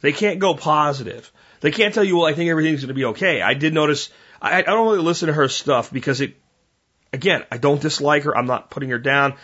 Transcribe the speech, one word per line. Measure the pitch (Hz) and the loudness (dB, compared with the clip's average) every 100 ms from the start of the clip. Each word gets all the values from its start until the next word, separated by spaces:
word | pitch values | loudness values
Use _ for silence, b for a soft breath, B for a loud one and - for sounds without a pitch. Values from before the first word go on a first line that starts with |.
They | 143 | -2
can't | 147 208 180 | 0 0 2
go | 190 | 0
positive. | 147 160 151 147 135 107 - - b b b | 0 2 2 2 -2 -8 -12 -18 b b b
They | 147 | -2
can't | 156 208 | 0 0
tell | 214 | 2
you, | 190 175 | 2 4
"Well, | 165 | 2
I | |
think | 151 170 | 0 0
everything's | 160 156 147 | 0 0 -2
gonna | 131 | -4
be | 135 127 | -4 -4
okay." | 107 190 135 | 0 0 2
I | 90 | 0
did | 135 156 | 0 0
notice, | 160 151 147 - B B B | 2 2 0 -4 B B B
I, | - 180 | -2 0
I | |
don't | - 220 226 | 2 2 2
really | 208 | 2
listen | 165 165 165 | 0 0 -2
to | |
her | 151 135 | 0 0
stuff | - - 127 - | 0 0 0 -2
because | 131 143 127 | -6 -4 -4
it, | 139 - _ _ _ _ _ _ _ | -4 -8 _ _ _ _ _ _ _
again, | 135 175 151 - | -4 0 0 -2
I | 117 | -2
don't | 143 147 | 0 0
dislike | 151 - 147 147 | -2 -2 2 2
her. | 147 - | 2 -2
I'm | 123 | -2
not | 123 - | -4 -6
putting | - 135 | -10 -6
her | 123 | -4
down. | 131 139 139 135 | 0 2 0 -2